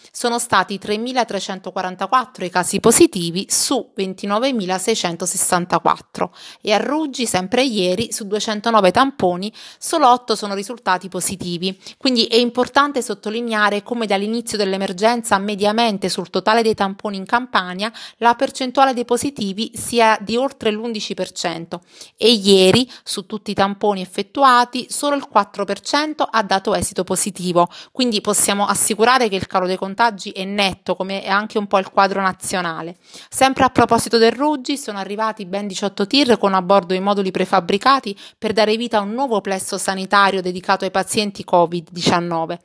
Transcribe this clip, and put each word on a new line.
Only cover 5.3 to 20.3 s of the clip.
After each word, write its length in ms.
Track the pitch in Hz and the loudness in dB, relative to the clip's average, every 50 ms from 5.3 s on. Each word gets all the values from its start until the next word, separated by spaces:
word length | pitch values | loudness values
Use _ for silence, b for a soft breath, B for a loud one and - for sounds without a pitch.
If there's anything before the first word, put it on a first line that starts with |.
| - 185 - - 185 175 175 - - 165 - 165 - - - _ - - 180 180 B B B B B B | -2 0 0 2 2 2 2 2 0 0 2 2 0 0 -4 _ -8 -6 -6 -6 B B B B B B
e 100 | - 202 | -2 0
a 60 | 214 202 | 2 2
Ruggi, 480 | 208 254 285 311 320 285 254 - 247 | 2 0 -2 -2 -2 -4 -4 -4 -2
sempre 380 | 220 - 180 185 190 - 240 269 | -2 -2 -2 -2 -2 0 0 0
ieri, 500 | 277 220 208 180 180 180 180 233 226 - | 2 0 0 0 0 0 0 -2 -4 -6
su 120 | - 226 | -8 -6
duecentonove 680 | 190 202 214 - 226 214 208 - 233 226 214 196 180 | -6 -6 -4 -4 -4 -4 -4 0 2 4 4 4 4
tamponi 600 | 180 233 269 277 - - 202 180 175 175 190 214 B B B B B B | 6 4 2 2 0 -2 -2 -2 -2 -2 -6 -10 B B B B B B
solo 320 | - - - 330 294 247 | -6 -4 0 4 6 6
otto 240 | 247 247 - - 220 | 6 4 2 -2 -4
sono 180 | 208 214 202 196 | -4 -4 -6 -6
risultati 560 | 196 202 - 247 226 - 202 185 180 185 185 | -6 -6 -8 -10 -6 -2 -2 -2 -2 -2 -6
positivi. 680 | - 180 175 - 196 180 202 180 175 170 180 190 190 B B B B _ | -6 -6 -4 -4 -4 -6 -6 -6 -6 -4 -4 -6 -6 B B B B _
Quindi 300 | - 269 254 233 220 233 | -2 0 2 2 2 2
è 100 | 233 226 | 2 2
importante 640 | 240 240 240 247 247 240 - 277 277 285 262 254 | 2 2 0 -2 -2 0 2 2 2 2 0 -4
sottolineare 840 | 226 - 208 202 - 208 214 233 240 233 220 214 208 208 208 202 202 | -4 -6 -6 -8 -8 -8 -6 -6 -4 -4 -2 0 0 2 0 -2 -4
come 220 | - 240 240 226 | -4 -4 -4 -2
dall'inizio 520 | 196 202 196 202 214 226 240 233 - - 208 | -2 -2 -2 -2 -2 -4 -4 -6 -4 -4 -2
dell'emergenza 800 | 208 190 190 190 196 190 190 175 208 226 240 240 226 - 214 190 | -2 0 -2 -2 -4 -4 -2 0 2 2 2 0 0 0 0 0
mediamente 680 | 196 208 208 190 202 202 214 226 233 226 202 190 - 180 | 0 -2 -2 0 0 0 2 2 2 2 0 -2 -2 -4
sul 220 | - - 175 - | -4 -4 -6 -4
totale 340 | - 185 180 214 214 233 226 | -4 -2 0 2 2 4 2
dei 100 | 220 214 | 2 0
tamponi 440 | - 202 190 196 - - 214 202 190 | 0 -2 -4 -4 -6 -8 -8 -8 -8
in 80 | 190 | -4
Campania 680 | - - 240 254 254 - 208 185 180 180 185 202 233 226 B B B B - | -2 -2 -2 -2 0 -2 -2 -2 -2 -4 -6 -6 -6 -8 B B B B 0
la 180 | 226 233 240 | 2 2 2
percentuale 580 | 233 269 - - - 262 254 240 285 269 269 254 | 2 0 -4 -4 -4 -6 -2 2 2 2 2 2
dei 100 | 233 240 | 0 -2
positivi 720 | - 240 240 - 285 277 - 214 196 190 202 226 - - | -2 -2 -2 -2 -4 -6 -4 -6 -6 -4 -4 -6 -8 -6
sia 420 | - - - 233 233 226 220 214 208 | -8 -6 -2 2 2 4 4 2 0
di 160 | 208 196 | -2 -4